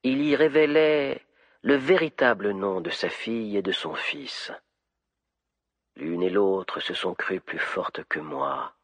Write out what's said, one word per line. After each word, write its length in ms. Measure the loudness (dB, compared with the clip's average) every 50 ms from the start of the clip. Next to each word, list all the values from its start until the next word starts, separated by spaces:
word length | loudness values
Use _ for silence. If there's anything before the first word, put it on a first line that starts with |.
Il 180 | 0 0 0 2
y 120 | 2 2 4
révélait 880 | 4 4 4 6 6 4 6 6 4 6 6 4 2 2 0 -4 -8 _ _ _ _ _ _ _ _
le 140 | 2 2 2
véritable 720 | 2 6 4 4 4 4 0 _ 2 2 2 4 2 0 -2
nom 300 | -2 0 -2 -2 -2 -2
de 100 | -4 -4
sa 180 | -4 -4 -4 -4
fille 480 | -4 -6 -6 -4 -4 -4 -4 -2 -2
et 60 | -2
de 80 | 0 0
son 240 | -4 -4 -4 -6 -6
fils. 560 | -4 -4 -4 -6 -6 -8 -12 -10 -10 -10 -12 -12 -14 _ _ _ _ _ _ _ _ _ _ _ _ _ _ _ _ _ _ _ _ _ _ _ _ _ _ _
L'une 300 | -10 -6 -6 -2 -2 -2
et 60 | 0
l'autre 500 | 2 2 4 4 2 0 -2 -6 -8 -8
se 120 | -6 -6
sont 220 | -6 -4 -4 -4 -4
crues 260 | -4 -4 -4 -4 -6
plus 200 | _ -8 -6 -6
fortes 420 | -4 -4 -4 -4 -4 -4 _ -10 -6 _
que 100 | -6 -6
moi. 560 | -4 -6 -6 -4 -4 -4 -4 -4 -6 -10 -12 _